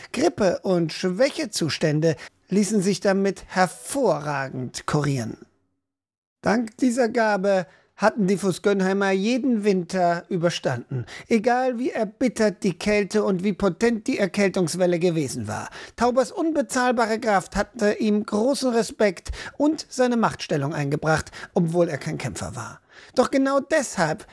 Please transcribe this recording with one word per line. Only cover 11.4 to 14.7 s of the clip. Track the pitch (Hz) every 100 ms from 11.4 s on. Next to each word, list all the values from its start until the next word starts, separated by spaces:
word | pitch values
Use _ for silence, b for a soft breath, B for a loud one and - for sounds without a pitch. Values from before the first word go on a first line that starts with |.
| 233 247 254 233
wie | 269
erbittert | 330 214 - 254 208 214 185
die | 202 160
Kälte | - 208 202 214 208
und | 185
wie | 196
potent | 185 196 165 233 233 -
die | 262
Erkältungswelle | 190 202 202 190 170